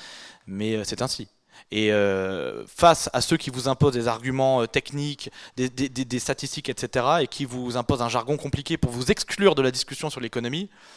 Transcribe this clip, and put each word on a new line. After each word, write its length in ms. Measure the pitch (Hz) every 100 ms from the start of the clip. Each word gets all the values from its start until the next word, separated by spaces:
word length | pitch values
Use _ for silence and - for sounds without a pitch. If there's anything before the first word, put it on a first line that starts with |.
| - - - - -
mais, 300 | 95 107 110
euh, 80 |
c'est 180 | 98 101
ainsi. 280 | 127 - 107 _ _ - -
Et, 220 | 107 107
euh, 720 | 104 101 95 95 92 64 53 53
face 420 | - 170 156 -
à 80 | 127
ceux 160 | - 165
qui 120 | -
vous 200 | 127 131
imposent 240 | 131 147
des 160 | 120 117
arguments, 520 | 113 127 131 131 131
euh, 60 | 117
techniques, 640 | 139 - 143 147 139 - - - -
des, 140 | 127
des, 180 | 123 135
des, 160 | 131
des 160 | 123 123
statistiques, 480 | - 135 139 - -
et 80 | -
cetera, 460 | 123 127 127 165
et 40 | 131
qui 180 | - 135
vous 320 | 127 123 120
imposent 240 | 117 131
un 80 | 120
jargon 260 | 120 117 113
compliqué 400 | - - 143 165
pour 160 | 123
vous 180 | 120 127
exclure 460 | 220 - - 196 147
de 60 |
la 100 | 131
discussion 380 | 127 - 135 151
sur 100 | 131
l'économie, 500 | 117 123 120 151 196 - -